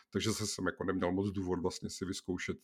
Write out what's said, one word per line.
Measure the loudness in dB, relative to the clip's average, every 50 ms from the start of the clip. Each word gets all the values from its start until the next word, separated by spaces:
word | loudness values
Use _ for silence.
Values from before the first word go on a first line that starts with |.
| -12 _
Takže | -2 0 2 2 2
se | 0 0 -2
jsem | -2 0 0
jako | 0 0 0 0
neměl | 0 0 2 2 2
moc | 2 2 2 2
důvod | 0 0 0 2 2 2
vlastně | 2 0 -2 -2 -8 -8
si | -6 -4 -4
vyzkoušet | -4 -4 -4 -2 -2 -2 -2 0 -4 -4 -6